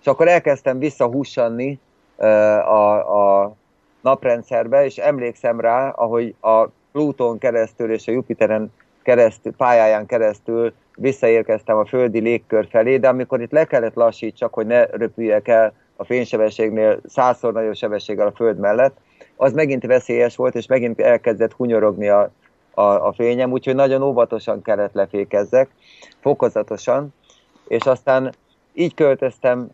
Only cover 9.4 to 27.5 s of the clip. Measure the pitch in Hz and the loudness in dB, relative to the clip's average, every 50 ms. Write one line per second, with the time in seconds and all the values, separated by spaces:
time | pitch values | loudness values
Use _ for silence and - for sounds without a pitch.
9.4 | _ 110 110 _ 131 123 120 117 110 110 110 107 107 101 123 117 113 107 104 - | _ -14 -6 _ 0 2 4 4 4 4 2 0 -2 -4 -2 0 0 -2 -2 -4
10.4 | _ - 113 117 117 113 - _ _ _ _ - 117 135 - - - 113 113 113 | _ -6 -4 -2 -2 -4 -6 _ _ _ _ -6 -4 -4 -2 0 2 2 2 2
11.4 | 107 - 110 107 _ - 110 107 104 - - 127 127 120 101 113 110 117 117 113 | 2 0 -4 -4 _ -2 0 0 0 -2 0 -2 0 0 -2 -2 -2 -2 -2 -2
12.4 | _ _ 113 110 107 - - 117 113 123 135 131 117 131 127 127 123 _ 135 123 | _ _ -2 -2 -2 0 0 0 2 2 2 2 2 2 0 0 -4 _ -4 -6
13.4 | 120 113 - 151 160 - 151 131 113 110 - 120 117 113 110 - - 110 - - | -6 -2 0 0 0 2 0 -2 -2 -2 0 0 0 0 0 -2 -10 -10 -8 -6
14.4 | 123 113 - - 110 107 117 123 117 - - 104 117 110 - - 117 110 104 107 | -8 -6 -4 -6 -4 0 2 2 2 2 0 -4 -6 -6 -4 -6 -2 0 0 0
15.4 | 104 - 117 113 113 107 - _ _ _ _ - 101 - 123 127 120 - - 107 | 2 2 4 4 4 2 0 _ _ _ _ -16 -8 -4 -4 -4 -4 -4 -2 -2
16.4 | 110 107 107 - 110 110 104 113 110 107 101 - _ - - - 123 127 120 - | -2 -2 0 -2 -4 -2 0 2 2 2 2 0 _ -8 -2 0 2 2 0 0
17.4 | - 117 104 113 113 110 104 - - 110 104 101 - - 104 98 104 104 101 - | -4 -4 -4 -2 -4 -4 -6 -6 -6 -6 -6 -6 -8 -8 -4 -2 -2 -2 -2 0
18.4 | 117 113 104 90 101 101 107 117 135 135 - _ _ _ _ _ - _ _ - | -2 -2 0 0 -2 0 2 2 2 0 0 _ _ _ _ _ -20 _ _ 0
19.4 | - 135 117 151 156 139 135 123 117 117 127 123 - - 120 117 120 120 - - | 0 0 2 0 -2 -2 -2 -6 0 0 0 0 0 0 0 0 0 0 -2 -4
20.4 | 127 127 - 120 113 - 131 131 120 120 113 - - 123 120 113 - 120 110 98 | -4 -4 -4 -6 -4 -2 -2 -2 0 -4 -4 0 2 2 2 2 0 -2 -2 -2
21.4 | 113 113 - _ 127 120 113 107 104 107 98 101 107 104 101 101 101 - _ _ | -2 -4 -2 _ -4 -2 0 2 0 0 -2 -2 0 2 2 2 2 0 _ _
22.4 | _ _ _ _ _ _ _ - 104 101 101 98 76 101 98 - 117 120 120 123 | _ _ _ _ _ _ _ 0 2 2 2 2 0 -2 -2 -2 -2 -2 0 0
23.4 | 127 127 127 131 - 139 131 135 139 135 135 135 135 139 131 123 117 - 120 110 | -2 -2 -2 -4 -4 -2 0 0 2 2 2 0 0 0 0 0 0 0 -2 -8
24.4 | - 117 107 101 - - 104 101 104 98 _ 104 98 - - 101 101 - - 101 | -6 -6 -8 -6 -2 -4 -2 -2 -2 -4 _ -4 -4 -2 -2 -6 -4 -2 -2 -4
25.4 | 104 - - 127 135 - _ _ _ _ - _ - - _ _ _ 139 147 - | -2 0 0 0 0 0 _ _ _ _ -20 _ -20 -20 _ _ _ -2 0 0
26.4 | 131 117 - 107 104 - 110 98 - 123 123 135 147 143 _ _ _ _ _ _ | 0 -2 0 -4 -6 -6 -8 -8 -4 -2 -2 -2 -4 -8 _ _ _ _ _ _
27.4 | _ _ | _ _